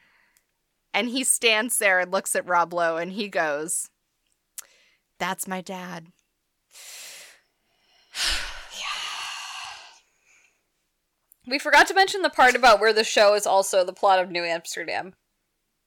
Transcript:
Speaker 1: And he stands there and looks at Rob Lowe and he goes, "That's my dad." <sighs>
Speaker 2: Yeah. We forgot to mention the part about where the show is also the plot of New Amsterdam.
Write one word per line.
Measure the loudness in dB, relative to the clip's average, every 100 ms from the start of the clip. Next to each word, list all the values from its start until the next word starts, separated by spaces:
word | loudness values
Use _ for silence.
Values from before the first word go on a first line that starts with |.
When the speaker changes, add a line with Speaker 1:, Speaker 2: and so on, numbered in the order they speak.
| _ _ _ _ _ _ _ _ _
Speaker 1:
And | -6 -4
he | -4
stands | -2 0 0 0 -2 -2
there | 0 2
and | 0
looks | -4 -4
at | -4 0
Rob | 0 0
Lowe | 0 -2 -2
and | -6
he | -8 -6
goes, | -2 -2 -4 -6 -8 -8 _ _ _ _ _ _ -20 -20 _ _ _ _ _
"That's | -8 -8 -8
my | -10
dad." | -10 -14 -14 -16 -18
<sighs> | _ _ _ _ _ _ -20 -20 -20 -20 -20 -20 _ _ _ _ _ _ _ _ -6 -4 -4 -6 -12 -16 -14
Speaker 2:
Yeah. | -10 -10 -10 -10 -12 -14 -14 -14 -16 -18 -20 _ _ _ _ _ _ _ _ _ _ _ _ _ _ _ -8
We | -6
forgot | 4 4 6
to |
mention | 4 2 2
the | -2
part | 4 4
about | 6 6 6
where | 6
the | 2
show | 2 4 6
is | 4 2
also | 2 2 2
the | 0
plot | 0 4 4
of | 2
New | -4
Amsterdam. | -4 -4 -6 -10 -8 -8 -8 -16 _ _ _ _ _ _